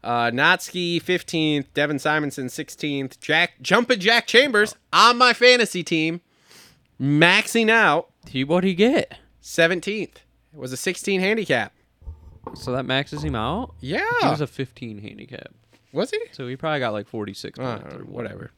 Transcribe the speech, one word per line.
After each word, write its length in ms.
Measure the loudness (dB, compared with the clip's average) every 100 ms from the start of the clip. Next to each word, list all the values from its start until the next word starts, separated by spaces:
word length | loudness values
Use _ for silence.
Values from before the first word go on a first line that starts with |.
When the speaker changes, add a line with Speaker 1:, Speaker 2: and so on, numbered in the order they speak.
Speaker 1:
Uh, 260 | -2 0 0
Natsuki, 720 | 2 2 2 -2 -6 -2 -4
fifteenth. 720 | -2 -4 -2 -2 0 0 -4
Devin 260 | -2 -2 0
Simonson, 500 | 0 0 -2 -6 -10
sixteenth. 680 | -10 -14 -10 -6 -6 -8 -10
Jack, 400 | -2 0 0 _
Jumpin' 400 | 0 2 2 0
Jack 260 | 2 2 4
Chambers 480 | 4 4 2 0 -2 _
on 260 | 6 6 8
my 140 | 4
fantasy 520 | 6 6 6 2 -2
team. 360 | -4 -2 -2 -4 _ _ _ -20 -20 _ _ _
Maxing 680 | 2 6 6 4 2 2 4
out. 400 | 4 4 2 -2 _ -10
Speaker 2:
He, 160 | -6
what'd 240 | 0 2 2
he 80 | 4
get? 420 | 4 4 -2 -10 _ _
Speaker 1:
Seventeenth. 800 | -10 2 2 2 -4 -6 -8 -12 _ _ _
It 60 | -12
was 140 | -10
a 40 | -6
sixteen 440 | -6 -4 -2 0
handicap. 500 | 0 -2 0 -2 -2 _ _ _ -18 -18 -20 -20 -18 -14
Speaker 2:
So 180 | -6
that 120 | -6 -2
maxes 380 | -4 -4 -8
him 100 | -6
out? 400 | -4 -4 -4 -8 -12
Speaker 1:
Yeah. 260 | -8 -6 -2 0
Speaker 2:
He 60 | 0
was 140 | 0
a 40 | -4
fifteen 520 | -8 -12 -10 -14 -14
handicap. 520 | -16 -18 -18 -16 -18 _ _ _ _
Speaker 1:
Was 200 | -6 -4
he? 80 | -4 -8
Speaker 2:
So 120 | -12 -10
he 80 | -6
probably 240 | -4 -2
got, 120 | -2
like, 140 | -4 -6
forty-six 500 | -8 -8 -10 -14 -8
Speaker 1:
Uh, 220 | -8 -8
Speaker 2:
points 160 | -12 -16
or 80 |
Speaker 1:
whatever. 480 | -14 -10 -10 -12 -16